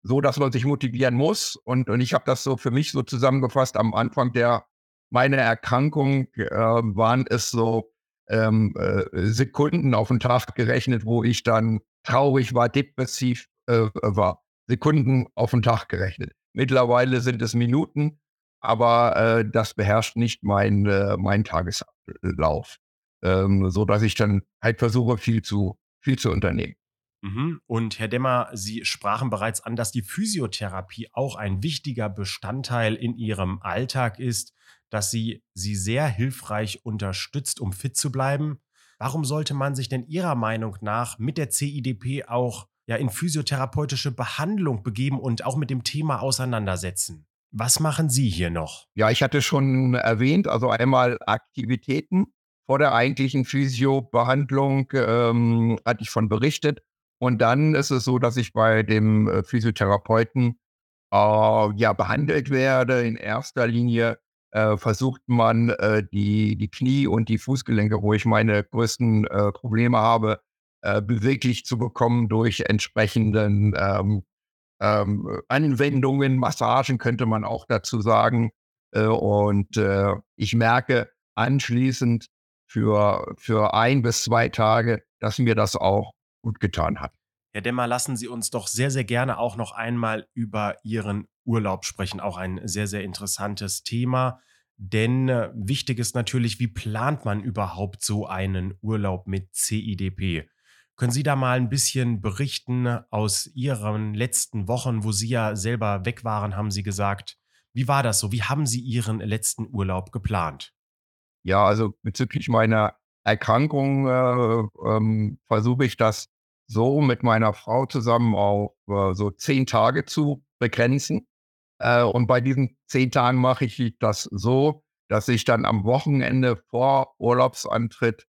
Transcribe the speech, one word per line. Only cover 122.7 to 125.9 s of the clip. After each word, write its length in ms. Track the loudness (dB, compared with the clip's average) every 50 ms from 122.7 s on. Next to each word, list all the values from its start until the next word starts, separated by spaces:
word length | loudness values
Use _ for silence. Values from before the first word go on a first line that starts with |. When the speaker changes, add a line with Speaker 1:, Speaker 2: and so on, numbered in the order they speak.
| -4 _ _
Speaker 1:
zehn 240 | -4 0 0 0 2
Tagen 280 | 2 2 2 2 2 2
mache 260 | 2 2 2 2 -2
ich 320 | -4 -2 -2 -4 -4 -2 _
das 260 | -2 -2 0 -2 -4
so, 600 | -8 -8 -4 0 2 2 4 2 2 0 -2 _ _ _ _ _ -4
dass 200 | -2 -2 0 0
ich 160 | 0 0 2
dann 200 | 2 2 2 2
am 200 | 2 0 0 0
Wochenende 720 | 0